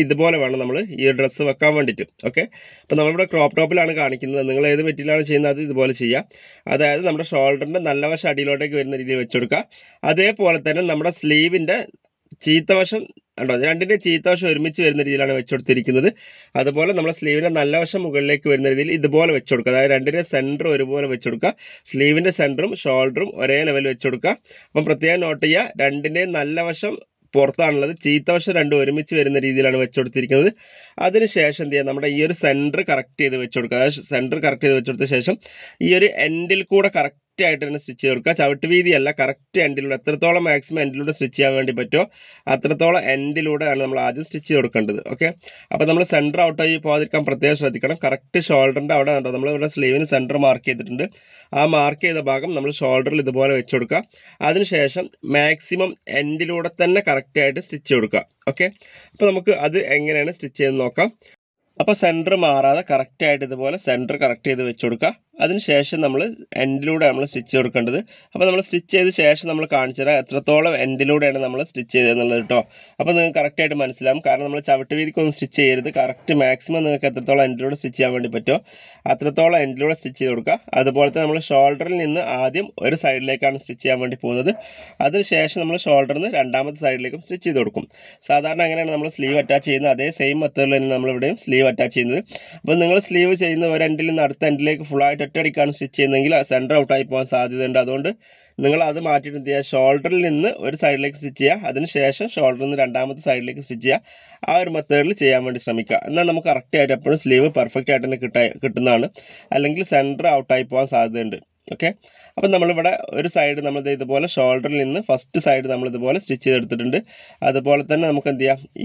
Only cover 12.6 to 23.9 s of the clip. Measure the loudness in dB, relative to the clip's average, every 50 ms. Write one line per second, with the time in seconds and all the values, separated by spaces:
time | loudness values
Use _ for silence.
12.6 | 4 4 2 2 2 0 -2 -6 -6 -8 -18 -20 _ _ -10 -8 -4 -2 0 0
13.6 | 0 0 0 -2 0 0 0 0 2 0 -2 0 2 0 0 2 2 0 0 0
14.6 | -2 -4 -2 0 0 2 2 0 -2 0 0 0 0 0 0 -2 -2 -4 -4 -4
15.6 | 0 0 0 0 2 2 2 2 2 2 0 _ -20 -20 -20 -20 -20 _ -4 -2
16.6 | -2 0 0 0 0 0 0 0 0 -2 -4 -4 -2 0 0 0 0 0 0 0
17.6 | 0 2 2 0 0 0 -4 -4 -4 -2 -2 -2 0 0 0 0 2 2 2 2
18.6 | 4 2 2 0 0 -2 -2 0 0 2 2 4 4 4 2 0 0 0 -2 0
19.6 | 2 2 2 4 4 4 4 2 2 0 -2 -2 -2 -2 -2 -2 0 0 -2 -2
20.6 | 0 0 0 0 0 -2 -2 -2 -2 -2 -4 -4 -4 -4 -4 -2 -2 -2 -2 _
21.6 | -12 -20 -20 -20 -14 -6 -2 2 4 4 4 4 2 0 0 2 0 0 0 -2
22.6 | -4 -4 -4 -4 -2 0 2 2 2 0 0 -2 -6 -6 -4 -4 0 2 2 2
23.6 | 2 2 0 0 0 -2